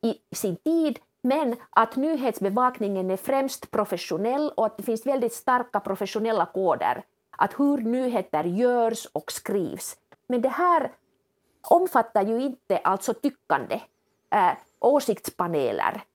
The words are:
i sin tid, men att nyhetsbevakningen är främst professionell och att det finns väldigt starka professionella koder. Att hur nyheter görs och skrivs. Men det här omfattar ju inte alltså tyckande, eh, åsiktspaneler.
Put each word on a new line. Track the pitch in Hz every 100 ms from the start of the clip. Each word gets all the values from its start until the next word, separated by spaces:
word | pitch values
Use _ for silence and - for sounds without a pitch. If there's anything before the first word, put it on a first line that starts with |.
i | 226 220 _ -
sin | 208 170
tid, | - 330 311 240 _ _
men | 247 285 277 233 -
att | - 226 -
nyhetsbevakningen | 294 311 254 - 196 202 254 254 208 196 185
är | 190
främst | - 269 269 - -
professionell | 214 202 175 - 170 214 269 302 -
och | 220
att | 214
det |
finns | 208 226 262
väldigt | 269 233
starka | - - 254 247 208
professionella | - 190 196 220 220 220 170
koder. | 185 185 143 87 123 - _ _ -
Att | 196 -
hur | 285 285
nyheter | 226 247 254 233 - 151
görs | 165 180 247 247 226 226 -
och | - -
skrivs. | - - 202 165 - - - _ - _
Men | 247
det | 254
här | 262 359 339 262 - _ _ _ _ _ _
omfattar | - 349 370 262 220 214
ju | 202 226
inte | 269 254 _ 185
alltså | - 196 -
tyckande, | 220 285 - _ 139 120 127 - _ _ _ _
eh, | 208 180 131 _ _
åsiktspaneler. | - 277 - 196 - - 175 160 127 98 90 208 -